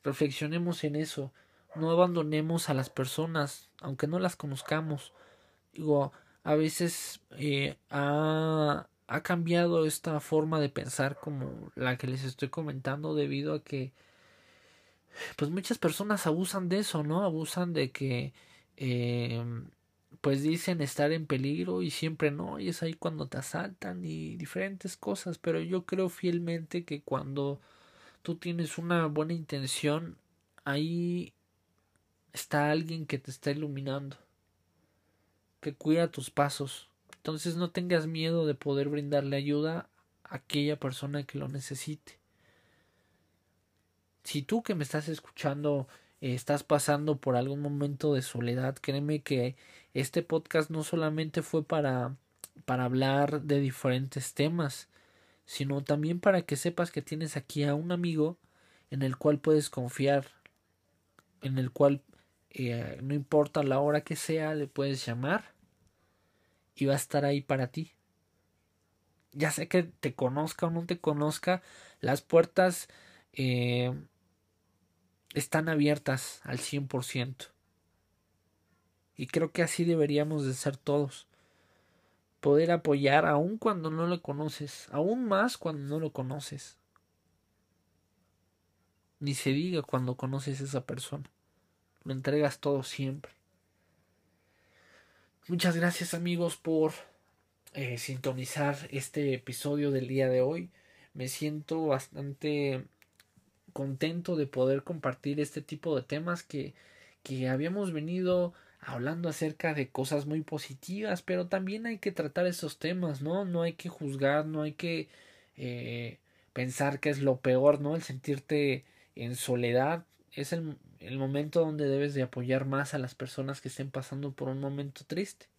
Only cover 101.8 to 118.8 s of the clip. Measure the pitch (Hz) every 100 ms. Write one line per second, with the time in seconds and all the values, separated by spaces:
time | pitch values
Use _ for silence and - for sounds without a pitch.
101.8 | 156 135 - - 143 135 151 147 139 131
102.8 | - _ _ _ _ _ _ _ - -
103.8 | 139 135 160 170 175 170 139 131 131 139
104.8 | - 165 135 123 143 143 147 - - 151
105.8 | 165 143 - 143 170 175 - 147 - -
106.8 | - - - _ - 131 127 131 156 196
107.8 | 196 160 156 180 180 180 175 - - _
108.8 | - 127 127 170 170 147 160 151 165 151
109.8 | 131 - 135 147 143 156 151 151 - 135
110.8 | - 190 214 175 - 180 175 190 190 214
111.8 | 233 220 202 190 151 151 180 175 160 -
112.8 | 156 180 175 139 147 180 196 175 170 165
113.8 | 180 - 147 135 139 147 156 156 151 147
114.8 | 175 165 151 - - - _ - 127 120
115.8 | 120 120 117 - _ _ _ - 127 131
116.8 | 143 139 151 139 139 127 127 127 143 147
117.8 | 143 165 170 131 - 139 - 151 143 131